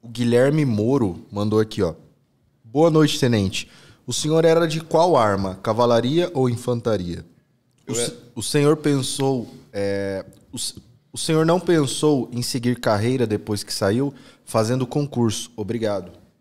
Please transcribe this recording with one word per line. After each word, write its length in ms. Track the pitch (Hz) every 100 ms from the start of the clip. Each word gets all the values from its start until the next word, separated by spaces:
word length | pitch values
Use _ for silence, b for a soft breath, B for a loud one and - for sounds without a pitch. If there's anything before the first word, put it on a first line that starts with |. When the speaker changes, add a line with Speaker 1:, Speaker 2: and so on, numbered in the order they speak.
Speaker 1:
o 60 | 117
Guilherme 580 | 113 120 120 135 156 143
Moro 600 | 107 110 139 107 85 -
mandou 280 | 101 104 107
aqui, 220 | 110 -
ó. 140 | 90 80 - _ _ _ _ _
"Boa 260 | 113 135 165
noite, 300 | 156 151 -
tenente. 500 | 127 117 95 - - B B B -
O 80 |
senhor 320 | 123 151 160 165
era 220 | 165 170
de 120 | 156
qual 360 | 160 160 175 151
arma? 380 | 110 98 95 92
Cavalaria 680 | - 110 120 117 120 160 175
ou 160 | 147 127
infantaria? 760 | 117 - 120 117 104 87 82 - _ _ _ _ _ -
O 40 |
Speaker 2:
Eu 40 | 120
Speaker 1:
se-, 60 |
Speaker 2:
era 100 | 120 - - -
Speaker 1:
o 80 |
senhor 340 | - 147 147 151
pensou, 680 | 151 143 131 - 135 131 107 - -
é, 500 | 101 101 98 98 95 - - _
o 60 | 123
se-, 160 | - - _ _ _
o 60 | -
senhor 280 | - 160 160
não 140 | 180
pensou 680 | 175 165 135 - 151 143 113
em 100 | 120
seguir 380 | 120 131 120 123
carreira 460 | - 104 113 131 113
depois 380 | - - 104
que 100 | -
saiu, 400 | - 98 110 143 B B B -
fazendo 400 | 113 110 127 127
concurso? 680 | 151 143 120 117 104 - -
Obrigado." 560 | 98 113 107 101 90 - _ _